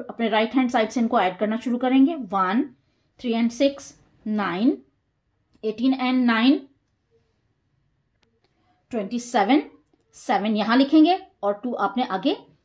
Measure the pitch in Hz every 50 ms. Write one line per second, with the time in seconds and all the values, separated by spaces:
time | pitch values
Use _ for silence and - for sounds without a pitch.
0 | 240 - - - 233 220 208 214 226 226 - 262 262 240 247 240 220 214 - 254
1 | 233 226 - 233 185 185 180 180 214 214 220 233 - 262 233 247 262 254 262 269
2 | 269 294 339 311 247 185 196 196 185 185 196 240 - 285 - _ _ _ _ _
3 | _ _ _ - - 247 226 226 233 233 233 - 285 277 277 - - - - _
4 | _ _ _ _ - 220 214 208 202 180 170 180 214 269 381 403 - _ _ _
5 | _ _ _ _ _ _ _ _ _ _ _ _ - 220 214 220 233 269 262 262
6 | 254 254 254 254 254 240 226 220 233 262 294 392 - - _ _ _ _ _ _
7 | _ _ _ _ _ _ _ _ _ _ _ _ _ _ _ _ _ _ _ _
8 | _ _ _ _ _ _ _ _ _ _ _ _ _ _ _ _ _ - - 339
9 | - 196 240 240 240 - - 233 196 202 262 320 453 - - - _ _ _ _
10 | _ _ _ - - - 233 196 190 220 220 208 202 214 226 254 277 269 302 311
11 | 311 339 359 381 381 - _ - - 202 202 202 - 247 240 - 208 196 - 240
12 | 254 - 185 190 175 277 392 453 - _ _ _